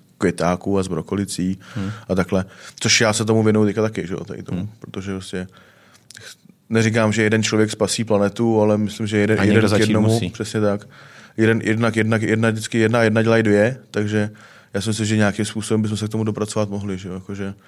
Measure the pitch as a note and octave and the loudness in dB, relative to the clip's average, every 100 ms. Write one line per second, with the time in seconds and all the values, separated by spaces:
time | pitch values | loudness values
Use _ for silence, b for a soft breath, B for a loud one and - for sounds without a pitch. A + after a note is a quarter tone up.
0 | _ - F#2 - E2 F2+ G2 G2 F#2 D#2+ | _ -2 -2 0 -2 -2 -2 -2 -2 -6
1 | - G2 F#2+ - F#2 F#2 B G#2 F#2+ A2 | -4 -4 -4 -4 -4 -4 B -8 -8 -8
2 | - F#2 F2+ F#2+ F#2 B B - A2+ - | -4 -2 0 -2 -2 B B -4 0 2
3 | A2 G#2+ A2 A2 G#2+ G#2+ G#2 G2+ A2 G#2+ | 2 2 2 2 4 4 2 0 -2 -4
4 | E2+ F#2 - - - F2 G#2 A2 - G2+ | -8 -8 -10 -12 -8 -8 -8 -12 -14 -10
5 | F#2+ F#2+ - F#2 F2+ b b b b b | -8 -10 -8 -10 -10 b b b b b
6 | - - B - - _ - A2+ A2 A2+ | -20 -20 B -20 -20 _ -4 0 2 2
7 | G#2+ G#2+ G#2+ A2 A2 A2 G#2+ - G2+ - | 2 2 2 2 2 2 0 0 -2 -2
8 | A2 G2+ G2+ G#2+ A#2 A2 G#2+ G#2+ G#2 - | 0 0 0 0 0 2 2 2 -2 -4
9 | G#2+ G#2+ G#2 G#2+ G2+ A2 G#2+ G#2+ G#2+ A2 | -2 0 2 4 4 4 4 4 2 2
10 | A2 A2+ F2+ - G#2+ A2 G#2 G#2 - B | 2 2 -2 -6 -6 -2 0 -2 -8 B
11 | B B B - A2+ A2+ G#2 A2 A#2 A2 | B B B 0 2 2 0 0 0 2
12 | A2 A2 G#2+ A2 A2+ A2 - A#2 A2 A#2+ | 2 2 2 2 2 0 -2 0 2 4
13 | A2+ A2+ A2+ A2+ G#2+ G2+ A2+ C3 - G#2+ | 4 4 4 4 4 4 4 0 -6 -4
14 | G#2 G#2+ G#2 B B B B G2+ G#2 G#2+ | -2 -2 -2 B B B B -6 -4 -2
15 | G#2+ A2 G#2 G2+ G#2 A2 - A2 G#2+ G#2 | 0 2 2 0 -4 -6 -2 -2 0 -4
16 | G#2+ A2 A2 G2+ G#2 A2 G2+ G2+ G2+ F#2 | -4 -4 -4 -4 -4 -4 -4 -6 -8 -8
17 | F#2 F#2 F#2+ G2+ G2 G2+ | -8 -12 -10 -10 -10 -12